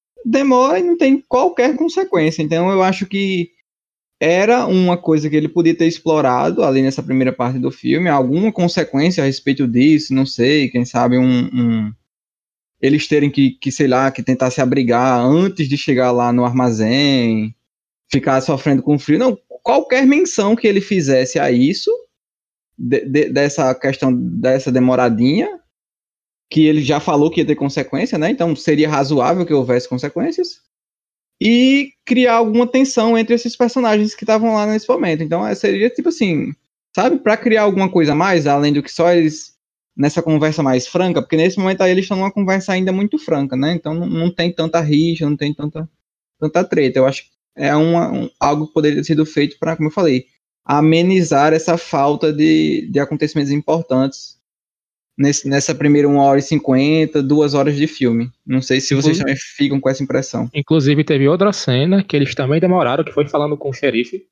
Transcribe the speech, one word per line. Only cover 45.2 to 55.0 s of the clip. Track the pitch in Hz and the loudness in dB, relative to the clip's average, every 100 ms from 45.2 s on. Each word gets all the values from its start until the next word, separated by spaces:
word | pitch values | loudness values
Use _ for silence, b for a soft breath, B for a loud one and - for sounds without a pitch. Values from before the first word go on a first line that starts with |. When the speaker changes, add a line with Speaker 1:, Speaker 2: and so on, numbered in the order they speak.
| 147 | -4
Speaker 1:
não | 147 | -2
tem | 147 | -4
tanta, | 151 151 156 160 _ _ _ _ _ | -6 -8 -10 -12 _ _ _ _ _
tanta | 156 170 | -4 -2
treta. | 185 165 135 127 | 0 0 0 2
Eu | 131 | 0
acho | 135 | -2
que | - _ _ - | -12 _ _ -6
é | 143 | -2
uma, | 147 165 170 170 | 0 2 0 -2
um, | - - - | -4 -8 -4
algo | 143 151 156 | -2 -2 -2
que | |
poderia | 160 151 147 | -2 0 0
ter | |
sido | 147 156 156 | 0 0 0
feito | - 147 - | -2 -4 -4
pra, | 165 160 | -6 -4
como | 156 | -4
eu | |
falei, | 202 175 127 - _ _ _ | 0 0 0 -4 _ _ _
amenizar | - 143 156 165 180 190 156 139 151 | -4 2 4 4 2 2 2 2 4
essa | 160 170 170 | 2 0 -2
falta | - 156 143 147 156 | -2 0 0 0 -2
de, | 151 156 156 156 131 - | 2 2 2 0 -2 -4
de | 143 | -4
acontecimentos | 143 151 147 156 143 | -2 -2 -2 -2 -2
importantes | 147 - 165 165 131 135 - - _ _ _ _ _ _ _ | -2 -2 -4 -2 -2 -2 -6 -18 _ _ _ _ _ _ _